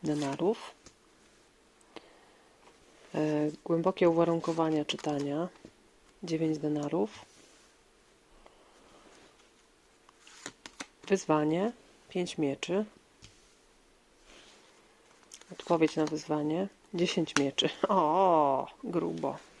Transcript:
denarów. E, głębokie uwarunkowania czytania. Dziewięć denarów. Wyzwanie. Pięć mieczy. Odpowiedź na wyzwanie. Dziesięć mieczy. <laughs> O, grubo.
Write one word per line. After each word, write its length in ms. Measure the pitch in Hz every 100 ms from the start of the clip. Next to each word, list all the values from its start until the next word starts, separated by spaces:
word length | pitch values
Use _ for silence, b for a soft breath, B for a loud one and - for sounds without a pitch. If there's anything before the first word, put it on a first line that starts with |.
denarów. 720 | 156 147 143 139 170 226 - - - _ _ _ - _ _ _ _ _ _ B B B B B B B - - - - -
E, 360 | 165 151 151 151 151
głębokie 440 | - 170 170 190 175
uwarunkowania 760 | 165 170 165 165 165 160 156
czytania. 640 | 147 - - 147 143 143 180 - - _ - _ - -
Dziewięć 360 | 175 160 160 156
denarów. 680 | 151 151 147 160 214 - - - - - - _ _ _ _ _ _ - - - - - B B B B B _ - _ _ _ _ _ _ _ - - - - - - - _ -
Wyzwanie. 640 | 196 - 156 151 165 208 247 - - -
Pięć 300 | 185 175 -
mieczy. 460 | 147 139 - 180 214 - _ _ - - - _ _ _ _ _ _ _ - B B B B B - _ _ - - - -
Odpowiedź 440 | 180 - 170 160 -
na 80 |
wyzwanie. 640 | 156 156 - 151 151 160 196 - -
Dziesięć 400 | 175 175 - 160 -
mieczy. 320 | 139 - 156 -
<laughs> 60 | -
O, 800 | 196 156 165 190 165 143 135 - -
grubo. 520 | 247 170 170 165 143 139 - -